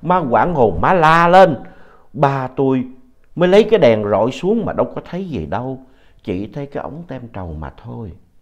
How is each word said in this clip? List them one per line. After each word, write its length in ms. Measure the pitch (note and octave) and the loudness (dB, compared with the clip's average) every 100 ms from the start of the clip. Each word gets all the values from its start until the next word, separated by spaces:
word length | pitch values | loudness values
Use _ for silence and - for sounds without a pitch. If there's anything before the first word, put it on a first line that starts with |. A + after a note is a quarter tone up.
má 140 | E3 F3+ | 0 -2
hoảng 380 | D3 A2+ C#3 | 2 0 2
hồn, 260 | E3 A2+ D#2+ | 2 2 2
má 120 | B2+ | 0
la 360 | F#3 D#3 E3 E3+ | 4 4 4 6
lên. 280 | F#3 F#3 C3+ - - - - - | 8 6 4 -10 -20 -20 -20 -18
Ba 360 | - C#3 C#3 B2+ - | -2 -2 -2 -8 -2
tôi 280 | C3+ C3 B2+ - - _ _ | 0 0 -4 -14 -20 _ _
mới 140 | - F3+ | -2 4
lấy 160 | G3 | 4
cái 140 | G#3+ G#3+ | 4 4
đèn 260 | C3+ A2 G#2 | 4 4 2
rọi 200 | G#2 A2+ | 0 0
xuống 360 | B2+ F3 A3+ E3+ | -2 -2 -2 -2
mà 60 | |
đâu 200 | - B2 | -4 -4
có 60 | - - | -6 -12
thấy 180 | F3 F#3+ | -12 -8
gì 180 | A#2+ D2+ | -8 -6
đâu, 340 | F#2+ B2+ B2+ - _ _ _ | -8 -8 -12 -16 _ _ _
chỉ 220 | - - G#2 | -8 -8 -8
thấy 200 | D3 C#3+ | -12 -10
cái 160 | - | -10
ống 200 | - D3+ E3+ | -12 -14 -14
tem 200 | C3 A#2 | -16 -14
trầu 260 | - F2+ D#2 | -14 -12 -12
mà 140 | D2 - | -14 -16
thôi. 280 | A#2+ A#2+ A2 E2 _ _ | -18 -16 -16 -18 _ _